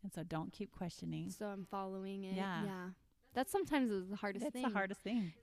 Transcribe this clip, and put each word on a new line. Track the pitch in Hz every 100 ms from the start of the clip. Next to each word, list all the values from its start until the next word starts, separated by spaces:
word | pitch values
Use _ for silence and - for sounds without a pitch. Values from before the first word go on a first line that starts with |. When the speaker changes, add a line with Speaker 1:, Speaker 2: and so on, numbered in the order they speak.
Speaker 1:
And | 196
so | -
don't | 165 160 160
keep | - 196
questioning." | - 175 - 165 156 175
Speaker 2:
So | 180 208
I'm | 196 175
following | 196 190 190 190 196
it. | 190 190
Speaker 1:
Yeah. | 190 180
Speaker 2:
Yeah. | 202 185 180 185 _ _ _
That | 240 262
sometimes | 392 339 294 247
is | 196 185
the | 202
hardest | 208 196 285
Speaker 1:
It's |
the | 254
Speaker 2:
thing. | 262
Speaker 1:
hardest | 208 190 196
thing. | 196 240 180 -